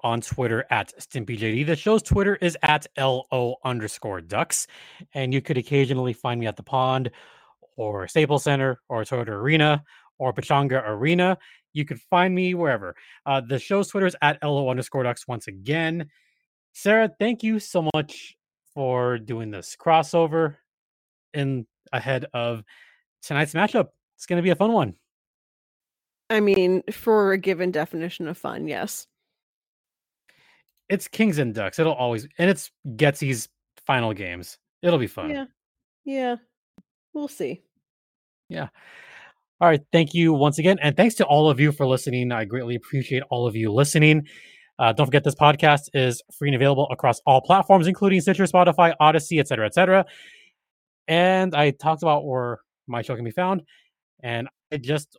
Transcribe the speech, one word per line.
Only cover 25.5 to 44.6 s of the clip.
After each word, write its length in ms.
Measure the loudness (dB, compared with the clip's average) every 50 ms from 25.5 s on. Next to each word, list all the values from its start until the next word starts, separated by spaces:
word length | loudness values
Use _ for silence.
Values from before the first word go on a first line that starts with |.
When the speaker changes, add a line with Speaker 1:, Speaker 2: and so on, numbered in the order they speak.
| _ _ _ _ _ _ _ _ _ _ _ _ _ _ _ -2
Speaker 2:
I 120 | 0 2
mean, 420 | 4 4 4 4 4 2 2 0 -2 -6
for 400 | -12 -6 0 2 4 4 4 2
a 60 | 2
given 340 | 0 0 -2 -2 -2 -4 -4
definition 560 | -2 -4 -4 -6 -6 -10 -10 -10 -10 -10 -10
of 100 | -10 -10
fun, 300 | -10 -10 -10 -8 -8 -8
yes. 400 | -8 -8 -8 -8 -8 -10 -14 -16 _ _ _ _ _ _ _ _ _ _ _ _ _ _ _ _ _ _ _ _ _ _ _ _ _ _ _ _ _ _ _ _ _ _ _ _ -4
Speaker 1:
It's 180 | -4 -4 -4
Kings 300 | -8 -2 0 0 2 2
and 160 | 0 -2 -2 -2
Ducks. 260 | -4 -6 -6 -2 0
It'll 140 | 0 0 0
always, 340 | 0 -2 -2 -2 -4 -6 -10 _
and 120 | 0 2 2
it's 220 | 2 0 -4 -18 _ _ -14 -10 -2
Getsy's 540 | 2 2 2 2 0 -4 -4 -4 -6 -8 -14 _ _ _ _ _ _ -4
final 280 | -2 0 0 0 -2 -4
games. 440 | -6 -8 -10 -10 -12 -14 -16 -20 _ _ _ _ -4
It'll 180 | -2 0 0 0
be 80 | -2
fun. 220 | -4 -6 -8 -8 -8
Speaker 2:
Yeah. 160 | -8 -8 -10 -12 _ _ _ _ _ _ _ _ _ _ -12
Yeah. 300 | -8 -6 -6 -4 -4 -6 -8 _ _ _ _ _ _ _ -20 _ _ _ _ _ _ -12
We'll 140 | -10 -10
see. 340 | -10 -8 -8 -8 -8 -8 -10 _ _ _ _ _ _ _ _ _ _ _ _ _ _ _ _ _ -14
Speaker 1:
Yeah. 180 | -12 -12 -12 -12 _ _ -20 -20 -20 -20 -20 -20 -20 -20 -20 -20 _ _ _ _ _ 2
All 80 | 4
right. 140 | 4 4 4 0 2
Thank 220 | 2 2 2 2 2
you 200 | 2 4 4 4
once 260 | 4 2 2 2 2
again. 180 | 2 2 2 2
And 140 | 0 0 2
thanks 200 | 4 2 2 4
to 100 | 0 2
all 240 | 4 4 4 6 4
of 100 | 4 4
you 120 | 2 2
for 140 | 2 0 0
listening. 460 | 0 0 0 -2 -4 -4 -2 -2 -2
I 140 | -2 -4 -4
greatly 300 | -4 -6 -6 -6 -6 -6
appreciate 480 | -8 -8 -6 -6 -6 -4 -4 -6 -6 -4 -4
all 180 | -4 -2 -2
of 80 | -2 -2
you 160 | -2 -2 0
listening. 560 | 2 2 2 2 4 4 6 6 6 4 0 -6 -16 -20 -20 -20 -20 -20